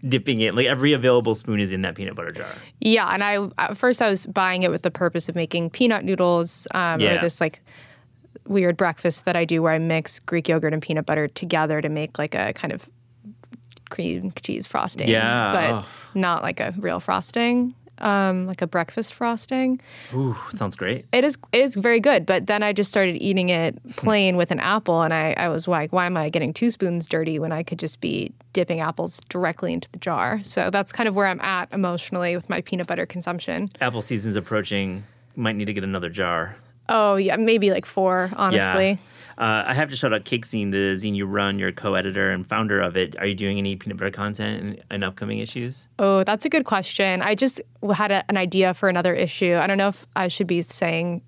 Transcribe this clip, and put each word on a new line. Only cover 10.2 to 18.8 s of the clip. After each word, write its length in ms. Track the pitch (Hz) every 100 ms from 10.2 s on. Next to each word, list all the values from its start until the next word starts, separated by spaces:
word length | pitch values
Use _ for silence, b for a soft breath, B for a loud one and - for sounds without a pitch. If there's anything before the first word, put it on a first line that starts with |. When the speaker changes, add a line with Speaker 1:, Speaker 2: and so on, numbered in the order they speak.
| - 170 160
Speaker 2:
yogurt 260 | 165 156
and 80 | 156
peanut 240 | - 156 147
butter 220 | 151 147
together 540 | - 175 165 156 151
to 80 | 156
make, 280 | 151 156 -
like, 160 | 151 -
a 180 | 101
kind 180 | - 165
of 160 | - - _ _ _ 214 214 - - - - -
cream 420 | - 175 - 190 -
cheese 260 | - - -
frosting, 400 | - - - -
Speaker 1:
Yeah. 440 | 110 113 120 107
Speaker 2:
but 320 | 175 160 113
Speaker 1:
Oh. 20 | - B B 196
Speaker 2:
not, 240 | 180 170
like, 160 | 170 180
a 140 | - 185
real 220 | 185 170
frosting, 720 | - 190 185 - 233 247 247 - - -
um, 460 | - 202 196 185 185
like 140 | 185
a 60 | 170
breakfast 460 | 180